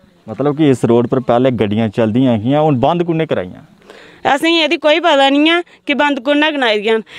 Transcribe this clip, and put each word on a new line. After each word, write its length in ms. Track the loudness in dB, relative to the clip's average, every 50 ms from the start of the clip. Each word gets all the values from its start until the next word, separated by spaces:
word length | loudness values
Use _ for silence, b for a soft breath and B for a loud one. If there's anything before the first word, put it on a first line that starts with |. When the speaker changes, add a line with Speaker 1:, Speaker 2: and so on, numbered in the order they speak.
| _ _ _ _ -16 -12
Speaker 1:
ਮਤਲਬ 280 | -6 -4 -2 -2 0
ਕਿ 120 | 2 2 2
ਇਸ 160 | 2 2 2
ਰੋਡ 220 | 2 2 2 2
ਪਰ 120 | 0 -2 -2
ਪਹਿਲੇ 320 | 0 0 0 2 2 0
ਗੱਡੀਆਂ 380 | 0 0 -2 -2 -2 -2 -2 -2
ਚੱਲਦੀਆਂ 440 | -2 -2 -2 0 0 0 0 0 0
ਹੈਗੀਆਂ, 280 | 0 0 -2 0 0
ਹੁਣ 180 | 0 0 0 0
ਬੰਦ 240 | 0 0 0 0 -2
ਕੁੰਨੇ 220 | -2 -2 -4 -4
ਕਰਾਈਆਂ? 360 | -4 -4 -6 -6 -8 -12 -18 -20 -20 _ _ B B B B B B B B B -2 -2
Speaker 2:
ਅਸੀਂ 280 | 0 0 0 0 0 0
ਇਹਦੀ 140 | 0 -2
ਕੋਈ 220 | 0 0 0 0 2
ਪਤਾ 300 | 2 2 2 4 4 2
ਨਹੀਂ 200 | 2 2 2 2
ਹੈ 120 | 0 0
ਕਿ 320 | -2 _ -12 -12 -6 -4 -2
ਬੰਦ 260 | -2 0 -2 -2 -4
ਕੁੰਨੇ 320 | -2 -2 0 0 0 -2
ਕਰਾਈਆਂ। 480 | -2 -2 -2 0 0 0 0 -2 -2 -2 -4 B B